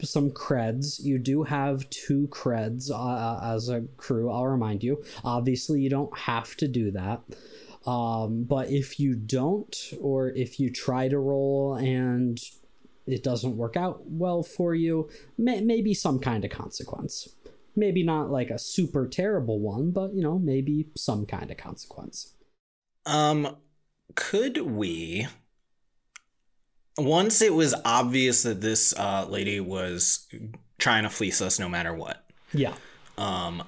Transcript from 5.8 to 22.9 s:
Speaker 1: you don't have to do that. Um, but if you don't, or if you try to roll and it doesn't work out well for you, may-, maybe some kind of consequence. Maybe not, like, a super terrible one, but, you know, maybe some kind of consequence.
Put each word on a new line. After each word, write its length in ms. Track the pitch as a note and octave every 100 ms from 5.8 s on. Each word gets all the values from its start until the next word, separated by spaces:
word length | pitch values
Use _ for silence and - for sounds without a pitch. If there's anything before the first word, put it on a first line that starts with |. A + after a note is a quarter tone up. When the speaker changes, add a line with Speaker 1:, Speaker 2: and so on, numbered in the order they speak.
Speaker 1:
you 80 | C3+
don't 260 | C#3 C#3+ -
have 360 | - A#2 - -
to 100 | D3
do 240 | A#2+ G#2
that. 300 | F#2+ F#2 A#2 - - - - - - B2
Um, 560 | B2 A#2 A2+ A2 A2+
but 260 | B2+ C#3 C3
if 300 | C#3 C3 -
you 160 | C#3+ A2+
don't, 600 | G#2+ B2+ C#3+ G#3 - - - -
or 300 | C#3 C3+ C3
if 300 | C3 B2 -
you 100 | C3
try 360 | - - B2+ C3
to 100 | C#3+
roll 560 | C3+ C#3 C#3 C#3 C#3 B2+
and 640 | C3 B2+ B2+ B2 B2 A#2 - - - - - - -
it 160 | B2+
doesn't 340 | C3+ A#2+ - A2+
work 180 | A#2 F3
out 260 | F#3 - -
well 380 | E3 F3+ F3
for 320 | E3+ - F3 E3
you, 340 | E3 D#3+ D#3 - - -
may-, 240 | A#3+ G#3
maybe 320 | A3+ A3+ G#3+ F#3+
some 240 | F3 C3
kind 260 | C3 A2 G2
of 60 |
consequence. 800 | - - - - - - - - - - - - G#3
Maybe 280 | G#3 F3+
not, 260 | E3 D#3 C#3
like, 220 | C3+ A#2+
a 80 | A2+
super 480 | - - D#3 C#3+ B2+
terrible 520 | - G3 G3 A#2 G#2
one, 320 | G#2 G#2 E3
but, 220 | F#3 F#3+
you 80 | G3
know, 160 | D3+ F#3
maybe 500 | D#3 C3+ C3+ D3+ D3+ -
some 300 | - G#2 G2+
kind 240 | G2 -
of 80 | -
consequence. 760 | - - - - - - - - _ _ _ _ _